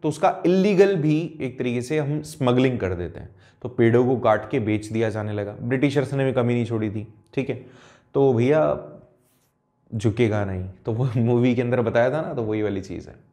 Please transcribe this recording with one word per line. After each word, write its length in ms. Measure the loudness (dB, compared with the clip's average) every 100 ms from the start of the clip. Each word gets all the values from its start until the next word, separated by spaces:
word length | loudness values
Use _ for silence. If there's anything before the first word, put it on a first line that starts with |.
तो 60 | -4
उसका 340 | 0 0 2 2
इलीगल 500 | 4 4 6 4 4
भी 420 | 0 0 -2 -8
एक 180 | -10 -6
तरीके 240 | -4 -4
से 160 | -2 -4
हम 240 | -2 -4
स्मगलिंग 560 | -8 -4 2 4 2 0
कर 160 | -4
देते 260 | -4 -8 -10
हैं। 100 | -18 -20 _ _
तो 60 | -12
पेड़ों 380 | 2 4 6 4
को 100 | 2
काट 340 | 2 2 0
के 100 | -4
बेच 260 | 0 -2 -2
दिया 240 | -2 -2
जाने 220 | -2 -6
लगा, 240 | -6 -6 -8
ब्रिटिशर्स 540 | -4 0 2 0 -2
ने 100 | -2
भी 80 | 0
कमी 220 | 0 0
नहीं 120 | 0 0
छोड़ी 240 | -2 -4
थी, 240 | -6 -10 -18 _
ठीक 160 | -6 -6
है। 160 | -6 -10 -20 -20 -20 _
तो 180 | 2 2
भैया 460 | 4 4 4 2 0 -6 -18 -20 _ _ _ _ _ _ _ _
झुकेगा 500 | -2 -2 2 0 2
नहीं, 200 | -2 -6 -8 -10 -6
तो 60 |
वो 160 | -2 -2
<laughs> 40 | 0
मूवी 380 | 2 4 2
के 80 | 2
अंदर 180 | 0 0
बताया 300 | 2 2 2
था 120 | 0
ना, 120 | -4
तो 80 | -4
वही 200 | -4 -2
वाली 180 | -2 -4
चीज़ 280 | -6 -12 -12
है। 180 | -20 _